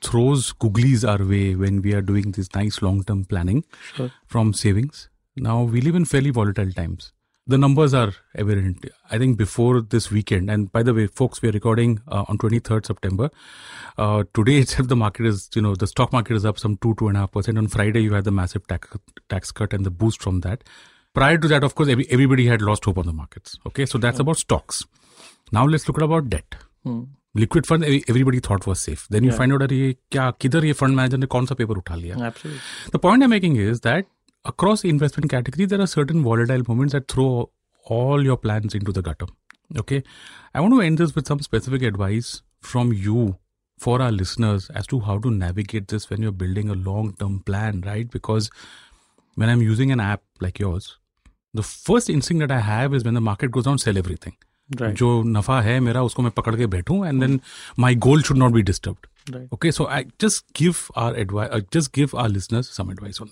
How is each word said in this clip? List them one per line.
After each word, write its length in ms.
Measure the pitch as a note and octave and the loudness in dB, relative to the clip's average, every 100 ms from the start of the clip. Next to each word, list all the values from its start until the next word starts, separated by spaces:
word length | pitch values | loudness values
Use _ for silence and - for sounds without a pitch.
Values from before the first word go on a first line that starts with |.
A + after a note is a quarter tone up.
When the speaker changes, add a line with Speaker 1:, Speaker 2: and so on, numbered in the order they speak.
Speaker 1:
throws 500 | - A#2+ B2+ C#3+ A#2 | -2 2 4 2 0
googlies 560 | - A2+ G#2 B2+ B2 A#2 | -2 0 2 4 4 2
our 160 | G2+ | 0
way 300 | F#2+ G2+ G2 | 2 2 2
when 260 | F#2 G2 G2 | 0 0 0
we 140 | G2+ | 0
are 80 | G2+ | 0
doing 300 | G2 G2+ G2+ | 0 0 0
this 200 | G2 F#2+ | -4 -4
nice 280 | G2 G#2 - | -2 -2 -2
long-term 420 | G2 G2 F#2+ G2+ F#2 | 0 0 0 -4 -2
planning 380 | G2 E2+ A#2+ - - - | -2 0 0 -2 -12 -16
Speaker 2:
Sure. 160 | - B2+ - _ | -10 -10 -10 _
Speaker 1:
from 260 | A#2 A2 | 0 0
savings. 560 | G2+ G#2+ G2 C#3 - - _ _ - | 2 0 0 -2 -8 -20 _ _ -8
Now, 260 | A#2 A#2 | -2 0
we 180 | A#2+ A#2+ | 0 0
live 140 | C#3 | 2
in 100 | F3+ | 2
fairly 260 | E3 C#3 C#3+ | 2 2 0
volatile 420 | A#2+ G#2 G2+ F#2+ | 2 0 0 -2
times. 400 | F2+ E2+ F2+ - _ _ _ - | -4 -6 -8 -14 _ _ _ 0
The 120 | C3+ | 2
numbers 340 | C#3 C#3 D3+ | 4 4 4
are 200 | C3 A2 - _ - | 4 0 -2 _ -4
evident. 480 | G#2 G2+ F#2+ F2+ - - - | 0 0 0 -4 -10 -18 -6
I 80 | A2 | 0
think 180 | C3 A2 | 2 2
before 440 | G#2+ - A#2+ B2 | 0 2 2 2
this 300 | A2 A#2 - | 2 -2 0
weekend, 360 | G#2 G#2 G2+ G2 | -2 0 0 0
and 200 | G#2+ G2+ | -2 0
by 120 | A#2 | 0
the 100 | A#2 | 2
way, 120 | A2+ G#2 | 2 0
folks, 340 | - B2+ - | 0 -2 -2
we 60 | A#2 | -2
are 40 | |
recording, 480 | G#2 A#2 A2+ A#2+ A2 - | 0 0 2 2 0 -2
uh, 180 | G2+ G2 | -6 -4
on 100 | G#2+ | -2
twenty-third 480 | A2 A#2 - A2 - | 0 0 0 -2 -2
September. 440 | G2+ F#2+ F#2+ C#3+ - - - - - - - | -6 -4 -2 -4 -6 -20 -20 -20 -20 -14 -4
Uh, 240 | G#2 G#2 G2+ | 0 0 0
today 260 | - A2 C#3+ | 2 4 4
itself, 280 | B2 - B2+ | 4 0 0
the 60 | |
market 320 | B2 G#2+ - A2+ | 2 0 0 0
is, 220 | G2+ - A#2 | 0 -2 0
you 60 | |
know, 120 | G#2 | 0
the 140 | F#2+ G2+ | 0 -2
stock 240 | - B2 | 0 0
market 240 | B2+ G#2+ A2 | 0 0 0
is 80 | |
up 160 | G#2+ G#2 | 0 -2
some 120 | G#2+ G2+ | -2 -2
two, 180 | A#2 G#2+ | 0 0
two 80 | G#2+ | 0
and 80 | G2+ | 0
a 40 | |
half 120 | G2 | 0
percent. 260 | G#2+ G2 A2 | -2 -2 0
On 80 | G#2+ | 0
Friday, 360 | G#2+ G#2 A2+ | 0 0 2
you 100 | A2 | 2
had 100 | G#2 | 2
the 60 | G2+ | 0
massive 380 | G2 F2+ G2 - | 0 0 -4 -6
tax, 280 | F2+ - - - - - | -8 -8 -16 -16 -20 -8
tax 220 | G2 - | -8 -8
cut 220 | - G#2 | -6 -4
and 120 | G2+ | -2
the 60 | F#2+ | -4
boost 320 | F2 A2 - | 0 0 0
from 180 | G2+ F#2 | -2 -2
that. 200 | F2+ B2 - - - _ _ | -2 -6 -10 -20 -20 _ _
Prior 220 | - C3+ E3 | 0 2 4
to 120 | D3+ | 4
that, 160 | D3+ | 2
of 100 | C3+ | 2
course, 140 | - D3 | 0 2
every-, 180 | B2 C3+ | 2 2
everybody 360 | B2+ C#3 C3 A#2+ | 4 4 4 4
had 160 | A#2 | 4
lost 220 | G#2 G#2+ | 2 0
hope 120 | - F#2 | 0 -2
on 100 | E2+ | -2
the 60 | |
markets. 460 | D#2 D2 - - - - | -6 -10 -16 -20 -16 -10
Okay, 200 | - C3+ | -4 -4
so 120 | B2 | 0
that's 200 | A#2+ A#2+ | 0 0
Speaker 2:
Hmm. 100 | C#3+ | 0
Speaker 1:
about 100 | D#3+ | -2
stocks. 460 | - D#2+ - - - _ _ - - _ _ | 0 -2 -2 -10 -12 _ _ -20 -20 _ _
Now 160 | G#2 C#3 | 2 2
let's 220 | D#3 - | 2 0
look 100 | C#3+ | -2
at 60 | |
about 260 | D#3 E3 C3+ | 0 0 0
debt. 240 | - - - - _ | -4 -6 -16 -20 _
Speaker 2:
Hmm. 180 | C3+ A#2 C3 C#3 _ | -8 -8 -10 -18 _
Speaker 1:
Liquid 320 | G#2+ A2 E3 - | 0 2 2 2
fund, 160 | D#3+ | 2
every-, 200 | D3+ C#3 - | 2 0 2
everybody 300 | A#2+ C3 B2 | 2 4 2
thought 280 | - G2+ G2 | 0 -2 0
was 100 | F#2 | -4
safe. 280 | - D2+ - | -4 -10 -4
Then 140 | G#2 | 2
you 60 | B2+ | 2
Speaker 2:
Yeah. 60 | A#2 | 2
Speaker 1:
find 100 | B2+ | 2
out, 100 | C#3 C3+ | 2 0
"अरे, 80 | C3 | 0
ये 80 | C3+ B2+ _ | 0 -2 _
क्या, 180 | C#3 C3 - | -2 -2 0
किधर 240 | C3 E3 | 0 2
ये 100 | D#3 | 2
fund 200 | C#3+ C3+ C3+ | 2 2 2
manager 160 | B2+ C3 | 2 0
ने 80 | C3 | 0
कौन 200 | B2 B2+ | 0 -2
सा 80 | C3 | -2
पेपर 200 | A2 G2 | -2 -4
उठा 100 | - E2+ | -6 -8
लिया?" 200 | E2+ F2+ A#2 | -8 -6 -8
Speaker 2:
Absolutely. 300 | - D#3 C#3+ - - - | -8 -12 -14 -14 -16 -6
Speaker 1:
The 60 | - F3+ | 0 4
point 140 | A#3+ | 6
I'm 60 | C4+ | 6
making 260 | G#3+ F3 B2+ | 4 2 2
is 240 | G2+ A#2+ | 0 0
that 260 | A#2 D3+ G3 _ _ _ - | 0 -2 -2 _ _ _ -10
across 320 | - F#3 G#3+ F#3 | 0 2 2 2
investment 400 | D3 D3 - D3+ | 0 0 -2 -2
categories, 380 | B2+ B2 C#3+ G3 | -2 -2 -2 0
there 80 | G3+ | 0
are 60 | F#3+ | 0
certain 360 | - C#3+ E3 | 0 0 2
volatile 380 | B2 A2+ A#2+ C3 A#2+ | 2 2 2 0 0
moments 260 | A#2 C#3+ | 0 0
that 120 | C#3+ C3+ | -2 -2
throw 200 | B2+ C3 B2 B2 _ _ _ - A#2 | 0 0 0 -4 _ _ _ -4 -2
all 280 | C3 C#3+ C3+ | 2 2 2
your 80 | B2+ | 0
plans 380 | A2 G#2+ G#2 | 0 -2 -2
into 160 | G#2 G2+ F#2+ | -4 -4 -4
the 40 | |
gutter. 260 | F2 D2+ F#2 - _ _ _ D3 | -6 -8 -12 -14 _ _ _ -10
Okay? 200 | - C#3 - - - - - | -4 -4 -6 -14 -20 -20 -10
I 80 | - | -2
want 100 | F#3 | 4
to 60 | C4 E3+ | 4 4
end 120 | D#3+ | 2
this 160 | E3+ | 0
with 140 | C#3+ C3+ | -2 -4
some 100 | C#3+ C#3+ | -4 -2
specific 360 | A2 B2+ C3 A#2+ | -4 -2 -2 -2
advice 520 | G2 G2 A2 A#2 - - _ | -2 -2 -2 -6 -12 -18 _
from 320 | - B2 B2 | -6 -2 0
you 440 | G#2+ G2+ A2+ A2 F#2 _ _ _ _ | 0 0 0 0 -4 _ _ _ _
for 240 | - B2 | -2 0
our 80 | B2+ | 0
listeners 560 | G#2 F#2 - A2 G2+ - G#2 | -2 -2 -2 0 0 -4 -8
as 80 | - | -6
to 100 | C3+ | -4
how 200 | G#2 G2+ A#2+ | -2 -2 -2
to 40 | |
navigate 560 | G#2+ F2 F2+ G#2 A2 G2 | -2 -2 -4 -6 -6 -6
this 180 | G#2+ - | -8 -6
when 120 | G#2+ | -6
you're 100 | A2 F#2 | -4 -4
building 260 | F#2 F#2+ G#2 | -4 -2 -4
a 40 | |
long-term 640 | G2 F#2 G2+ A2 F#2+ G2+ G2 - | -4 -4 -4 -6 -6 -6 -4 -4
plan, 340 | G2 A2 G2 F#2+ | -4 -4 -4 -6
right? 240 | G#2+ A#2 | -8 -8
Because 400 | - - A2 G#2 - - - - _ _ _ _ - | -8 -2 -2 -2 -10 -20 -20 -20 _ _ _ _ -2
when 120 | A2 | 2
I'm 140 | A#2+ | 4
using 300 | A2 A2 C3+ | 2 2 2
an 80 | B2+ | 0
app 220 | G2+ G#2 _ _ | 0 -4 _ _
like 180 | F#2 - | -8 -4
yours, 400 | G2+ F2+ - - _ _ _ _ _ | -4 -4 -6 -16 _ _ _ _ _
the 80 | A2 | -8
first 480 | - - - A#3 A#3 | -8 -8 0 0 2
instinct 300 | D#3+ - E3 | -2 0 -2
that 100 | D3 | 0
I 100 | C3 G#2+ | 0 0
have 200 | G#2+ C#3 | 0 0
is 100 | C#3 | 0
when 100 | A#2 | 0
the 100 | A#2+ A2+ | 0 0
market 220 | G2 C3+ | -2 -2
goes 120 | B2+ B2 | -2 0
down, 80 | C#3 | 0
sell 180 | A2+ G2 | 0 0
everything. 380 | F2 D#2+ - - _ _ - C3+ | -2 -6 -12 -18 _ _ -14 -6
Speaker 2:
Right. 140 | A2+ G2+ | -4 0
Speaker 1:
जो 260 | A#2+ A#2+ | 2 2
नफा 380 | A2+ G#2+ G2 C3 | 2 0 0 2
है 160 | A2 B2+ | 2 2
मेरा, 220 | A#2+ A#2 | 0 0
उसको 200 | A#2+ - | -2 0
मैं 80 | B2 | -2
पकड़ 240 | - A2+ A2 | -2 -2 -2
के 100 | A#2+ | -2
बैठूं, 340 | F#2 - F#3+ F3+ | -2 -2 -2 0
and 140 | C3+ | 0
then 100 | C3 C3+ | 0 0
Speaker 2:
Hmm. 440 | - - - - | -4 -16 -8 0
Speaker 1:
my 100 | B2 | 2
goal 280 | B2 B2+ D3+ C#3 | 4 6 4 4
should 100 | C3 | 4
not 140 | B2+ | 4
be 80 | A#2 | 4
disturbed. 440 | G2 F#2+ G2 F#2+ - _ - | 2 0 -6 -10 -14 _ -16
Speaker 2:
Right. 180 | B2+ B2+ | -16 -12
Speaker 1:
Okay, 180 | - E3 | -4 -2
so 160 | D3 C#3+ | -2 -2
I 180 | C#3 C3 - | -4 -8 -2
just 340 | G#3+ - - | -2 -2 -6
give 340 | - E3+ E3+ - - | 0 0 0 -6 -4
our 160 | A#2 A#2+ | -4 -2
advi-, 240 | F#2+ G2+ A2 A2+ | -4 -4 -2 -4
uh, 20 | G2 | -2
just 220 | E3 D3+ | -2 -2
give 220 | C3+ C#3+ | -2 -2
our 140 | A#2+ A#2 | 0 -2
listeners 420 | G2 - A#2 B2 | -2 -2 -4 -4
some 200 | - F#2+ | -8 -10
advice 300 | F#2+ G2+ G2 | -10 -14 -14
on 100 | G#2 | -16